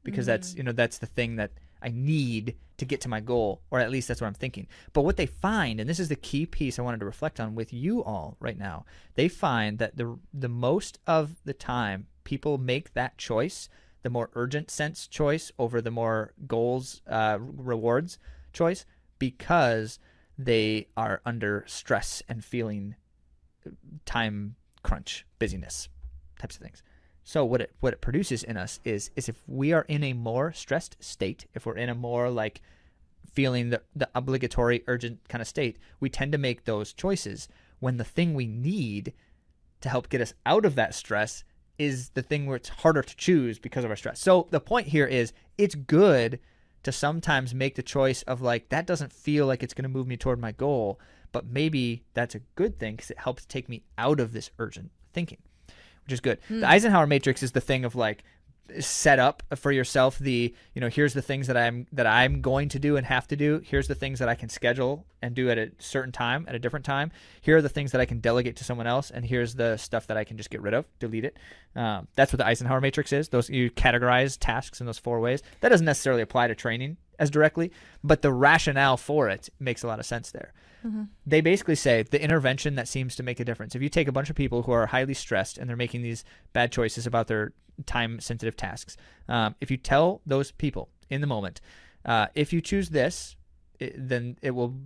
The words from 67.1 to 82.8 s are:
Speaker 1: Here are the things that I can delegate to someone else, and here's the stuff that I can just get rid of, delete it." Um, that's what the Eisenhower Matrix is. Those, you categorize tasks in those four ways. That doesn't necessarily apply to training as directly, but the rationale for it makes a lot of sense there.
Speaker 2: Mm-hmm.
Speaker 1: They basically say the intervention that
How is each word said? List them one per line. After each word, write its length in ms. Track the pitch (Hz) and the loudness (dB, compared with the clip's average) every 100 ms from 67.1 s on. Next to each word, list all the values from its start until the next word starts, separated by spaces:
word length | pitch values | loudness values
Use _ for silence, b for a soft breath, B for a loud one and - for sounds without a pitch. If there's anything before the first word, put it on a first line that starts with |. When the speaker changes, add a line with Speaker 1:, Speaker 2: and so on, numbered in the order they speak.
| B B B | B B B
Speaker 1:
Here 160 | - 160 | 6 6
are 40 | |
the 80 | 147 | 6
things 220 | 147 139 | -2 0
that 100 | 127 | 2
I 40 | 127 | 2
can 160 | 120 | 0
delegate 340 | 117 120 123 - | 2 2 0 -6
to 80 | |
someone 240 | - 123 117 | -6 -4 0
else, 240 | 127 139 | 0 -2
and 120 | 120 | -8
here's 300 | 120 123 120 | -2 -2 -2
the 240 | 123 117 110 | 0 0 0
stuff 300 | - 117 - | -2 -6 -2
that 100 | 107 | -4
I 60 | |
can 120 | 104 110 | -4 -10
just 140 | 101 | -10
get 140 | 113 | -6
rid 100 | 101 | 0
of, 140 | 113 156 _ | -2 -2 _
delete 280 | 117 110 123 | -6 -4 -6
it." 120 | - B B B - | -8 B B B -4
Um, 320 | 117 101 - - | -4 -4 -4 4
that's 180 | 139 | 4
what 40 | 131 | 4
the 100 | 110 | 2
Eisenhower 340 | 117 123 131 | 2 2 2
Matrix 320 | 135 135 143 | 2 0 0
is. 160 | 143 156 | -2 2
Those, 220 | 123 - | 0 2
you 180 | 135 123 | 0 0
categorize 640 | - 131 120 123 123 139 - | 4 4 6 4 4 2 0
tasks 400 | - 117 - - | 0 0 -6 -10
in 80 | 120 | -8
those 100 | 113 | -6
four 220 | 120 117 | -2 0
ways. 240 | 117 139 B B | 0 -2 B B
That 100 | 240 | 6
doesn't 160 | 208 160 | 8 6
necessarily 380 | 139 135 120 | 2 2 2
apply 240 | 110 127 120 | 2 2 2
to 80 | 110 | 0
training 420 | 120 117 135 165 _ - | -4 -4 -6 -10 _ 0
as 100 | 147 | 2
directly, 420 | 143 156 - 170 B B B | 6 6 4 -4 B B B
but 200 | 147 156 | 2 4
the 100 | 143 | 6
rationale 640 | 123 143 160 160 139 139 127 | 6 8 8 6 4 4 4
for 320 | - 151 117 | 2 2 2
it 180 | 95 - _ | 0 -8 _
makes 240 | 127 117 | -6 -4
a 40 | 120 | -4
lot 120 | 110 | -6
of 80 | 113 | -6
sense 240 | 117 117 | -8 -8
there. 220 | - - - B B | -14 -16 -20 B B
Speaker 2:
Mm-hmm. 200 | 233 214 208 - - | -8 -6 -8 -10 4
Speaker 1:
They 140 | 156 | 4
basically 340 | 160 196 - 151 | 6 4 2 2
say 260 | 139 117 | 4 4
the 200 | 110 143 | 4 0
intervention 520 | 151 160 131 139 147 | 4 4 4 0 -2
that 120 | 135 | -4